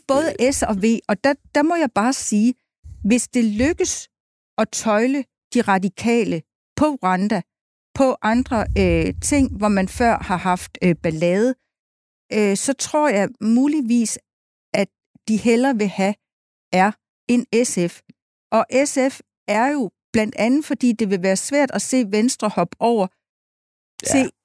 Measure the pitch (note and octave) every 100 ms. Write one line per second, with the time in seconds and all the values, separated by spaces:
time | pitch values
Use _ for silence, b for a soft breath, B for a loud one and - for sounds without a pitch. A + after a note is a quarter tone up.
0 | - C4+ D#4 - B3 C#4 - G3+ A3 A3+
1 | - G3+ C4+ C#4+ _ D4 D4+ E4+ C#4+ G3+
2 | A#3 C#4 - G#3 A#3 - _ _ - -
3 | G3 A#3+ - B3 A3+ G#3 C#4 F4+ F#4 -
4 | - _ _ _ _ - A3 - A3 G#3
5 | B3 C#4 B3 _ - B3 G#3 F#3+ F#3+ -
6 | A3+ A#3 F3 E3+ - _ _ - D4+ C4+
7 | F#3 F#3 G#3 G#3 - _ _ _ _ -
8 | C4+ - G#3+ A#3 B3+ A3+ - G3+ F#3 E3+
9 | E3+ - - D4 C4 G3 G#3 G3 F#3+ -
10 | A#3+ - - F3+ F#3+ F3+ - - F3+ E3
11 | E3+ D#3 F3 F#3 B3 B3+ _ _ _ _
12 | _ _ - A3 G#3 G3 - C4+ - D4+
13 | D4+ G3+ G3 - G#3+ A#3 C#4+ D#4 A3+ A#3+
14 | G#3+ - _ _ _ _ _ - G3 _
15 | _ _ - A3 A#3+ A#3 C4+ A3+ G#3 F#3
16 | F#3+ G#3 _ _ _ _ - F#3 G3 -
17 | _ _ - A#3+ - A3+ A#3+ - E3+ -
18 | _ - _ _ - A3 - B3 C#4+ C#4
19 | C4 - - _ - G#3+ C4 D4 G3+ _
20 | _ A3+ G#3+ - A3 C#4 - D4 B3 A3
21 | G#3 F#3+ F#3+ F#3+ - C#4+ C4+ G3+ - C4
22 | G#3 G#3+ B3 - G#3+ F#3+ F3 - A3+ A#3
23 | F#3 _ _ _ _ _ _ _ _ -
24 | - C4+ B3+ -